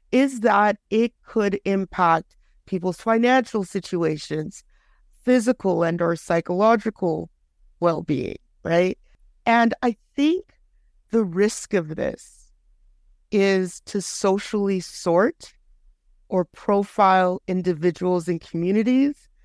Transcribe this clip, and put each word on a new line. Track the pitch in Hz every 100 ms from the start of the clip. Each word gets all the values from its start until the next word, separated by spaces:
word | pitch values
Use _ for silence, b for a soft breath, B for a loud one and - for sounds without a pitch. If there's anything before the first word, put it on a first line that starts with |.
| -
is | 254 277 254
that | 220 208 208 202 -
it | 220 233 _
could | - 220 202 190
impact | 196 196 185 - 170 160 - _ _ _ -
people's | 185 180 175
financial | 226 226 240 262 233 214
situations, | 185 196 - 175 160 156 - 156 156 - _ _ _ _ _ _
physical | - 254 220 247 190 170
and | 165 170
or | 170 165
psychological | - 170 - 180 214 226 220 - 180 160 170 _ _ _ _ -
well-being, | 170 156 170 135 120 - _ _
right? | 165 170 185 - _ _ _ _
And | - 233 233 -
I | 247 214 _
think | - 302 370 - _ _ _ _ _ -
the | 226
risk | 196 170 214 - -
of | 196 156 156
this | - - - - _ _ _ _ _ _ _ _ _
is | 208 196 190 185 - -
to | 202
socially | - - 196 196 - 208 196 185
sort | - - 175 170 240 - - _ _ _ _ _ _ _ -
or | 190
profile | 175 - - 202 202 - 190 185 180 185 -
individuals | 185 180 156 175 160 180 180 165
and | 170
communities, | - 165 175 208 226 254 285 - _ _